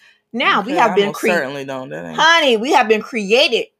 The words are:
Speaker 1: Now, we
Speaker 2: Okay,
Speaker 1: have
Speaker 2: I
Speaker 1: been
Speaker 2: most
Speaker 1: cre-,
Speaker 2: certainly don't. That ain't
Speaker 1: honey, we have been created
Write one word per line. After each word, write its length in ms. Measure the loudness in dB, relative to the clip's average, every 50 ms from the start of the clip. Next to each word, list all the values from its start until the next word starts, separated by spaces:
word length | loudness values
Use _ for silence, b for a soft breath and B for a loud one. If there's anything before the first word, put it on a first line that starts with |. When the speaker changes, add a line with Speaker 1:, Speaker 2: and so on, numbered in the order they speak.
| b b b b b _
Speaker 1:
Now, 300 | -6 -2 0 0 0 0
we 120 | -2 -2 0
Speaker 2:
Okay, 60 | 2
Speaker 1:
have 100 | 2 2
Speaker 2:
I 40 | 2
Speaker 1:
been 100 | 2 0
Speaker 2:
most 80 | 0 -2 -2
Speaker 1:
cre-, 60 | -2 0
Speaker 2:
certainly 360 | 0 0 -2 -4 -6 -8 -8
don't. 240 | -8 -8 -10 -10 -10
That 160 | -12 -12 -10
ain't 120 | -8 -2 2
Speaker 1:
honey, 380 | 2 4 4 4 4 2 2
we 140 | 0 0 2 2
have 140 | 2 2 2
been 120 | 0 0
created 640 | -2 -4 -6 -6 -2 2 2 2 2 2 0 -2 -4 -8 _